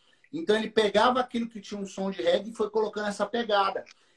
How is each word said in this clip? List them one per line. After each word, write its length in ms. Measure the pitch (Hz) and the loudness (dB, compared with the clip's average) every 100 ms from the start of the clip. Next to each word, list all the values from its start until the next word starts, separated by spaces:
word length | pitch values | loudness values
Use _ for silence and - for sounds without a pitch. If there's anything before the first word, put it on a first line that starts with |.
| _ _ _ | _ _ _
Então 240 | 156 165 220 | -6 0 0
ele 140 | 214 | 2
pegava 500 | - 208 196 240 254 | 2 4 4 4 4
aquilo 280 | 247 233 233 | 0 -4 -6
que 140 | 208 | -8
tinha 180 | - 202 | -12 -10
um 60 | 196 | -8
som 240 | - 190 | -6 -6
de 100 | 196 | -2
reggae 300 | 175 190 202 | 2 2 0
e 40 | - | -4
foi 140 | 208 | -2
colocando 380 | 220 214 214 208 | 0 -2 -2 -6
essa 180 | 202 202 | -4 -4
pegada. 600 | 233 214 202 196 - - - _ | -2 0 2 2 -2 -10 -18 _